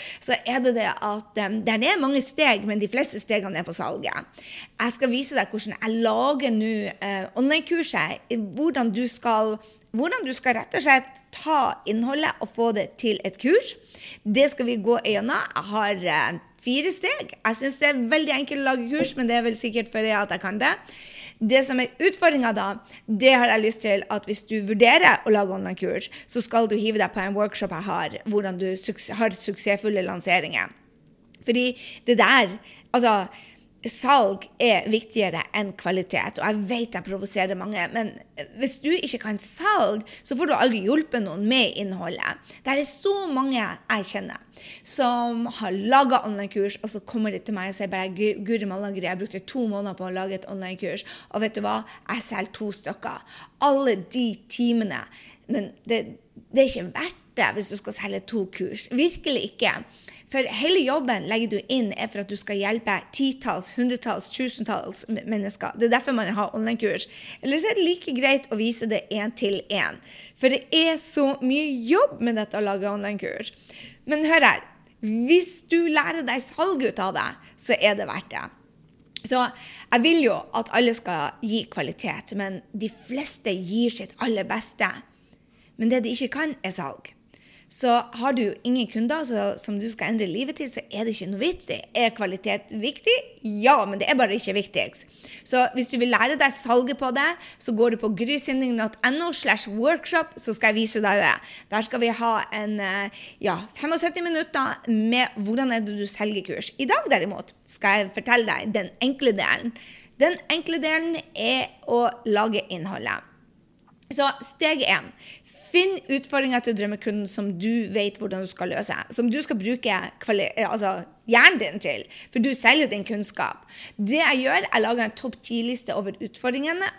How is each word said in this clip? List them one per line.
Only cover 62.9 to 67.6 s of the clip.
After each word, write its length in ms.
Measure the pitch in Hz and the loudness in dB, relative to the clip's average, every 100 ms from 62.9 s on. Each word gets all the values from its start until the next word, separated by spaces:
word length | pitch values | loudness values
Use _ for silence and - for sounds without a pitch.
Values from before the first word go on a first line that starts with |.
| 190 - | -4 -4
titalls, 540 | - 269 262 226 170 - - | -2 -2 0 -4 -6 -6 -2
hundretalls, 540 | 247 247 233 180 - | -2 -2 -4 -6 -6
tusentalls 720 | - 254 - 220 202 - 196 - | -4 -4 -4 -6 -4 -6 -10 -6
m-, 140 | 214 - | -6 -4
mennesker. 480 | 214 196 - 208 - | -4 -4 -6 -8 0
Det 100 | 233 | 2
er 120 | 262 | 4
derfor 180 | 269 240 | 2 0
man 160 | 185 | 0
har 200 | 202 202 220 | -2 -2 -2
online-kurs. 480 | 220 233 214 156 - - - - | -4 -2 -2 -2 -6 -14 -18 -8
Eller 160 | 269 302 | -2 0